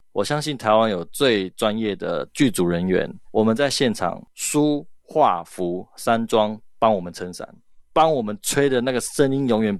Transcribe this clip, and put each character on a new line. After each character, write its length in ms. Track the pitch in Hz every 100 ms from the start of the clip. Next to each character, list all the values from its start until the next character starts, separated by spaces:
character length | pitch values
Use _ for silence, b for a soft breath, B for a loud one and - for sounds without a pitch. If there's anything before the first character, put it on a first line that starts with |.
| -
我 140 | -
相 180 | 101 147
信 160 | 147 135
台 160 | 110
湾 160 | 110 113
有 140 | 95 82
最 420 | - 139 107 92
专 280 | - 110 107
业 160 | 110
的 320 | 92 87 82 65
剧 160 | - 135
组 160 | - 87
人 180 | 85 90
员， 220 | 90 - - -
我 140 | 107
们 100 | 110
在 160 | 113 139
现 240 | - 131
场 260 | 104 87 - -
梳、 500 | - - 151 151 147 156 -
画、 400 | _ 156 135 87
服 420 | 82 - 90 90 101 -
三 300 | - 117 -
装 340 | - 107 110 - -
帮 120 | 113
我 80 | 107
们 120 | 87
撑 200 | 82 90
伞， 160 | 87 - - _ - _
帮 160 | - 160
我 120 | 147
们 140 | 107 107
吹 280 | - - 139
的 100 | 127
那 100 | 127
个 100 | 123
声 340 | - - 135
音 120 | 135 135
永 140 | 110
远 140 | 110 101